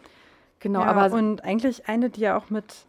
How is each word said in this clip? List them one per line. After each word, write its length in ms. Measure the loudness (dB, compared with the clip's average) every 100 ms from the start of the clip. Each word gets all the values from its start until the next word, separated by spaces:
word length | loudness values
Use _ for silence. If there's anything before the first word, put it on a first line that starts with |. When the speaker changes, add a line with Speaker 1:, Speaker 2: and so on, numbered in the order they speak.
| -20 _ -20 _ _ _
Speaker 1:
Genau, 220 | -4 0
Speaker 2:
Ja, 60 | 2
Speaker 1:
aber 240 | 4 4 2
Speaker 2:
und 280 | 0 -2
eigentlich 440 | -4 -2 -2 -4 -4
eine, 240 | -2 -2
die 100 | -2
ja 160 | -2 -2
auch 140 | -4
mit, 340 | -8 -8 -20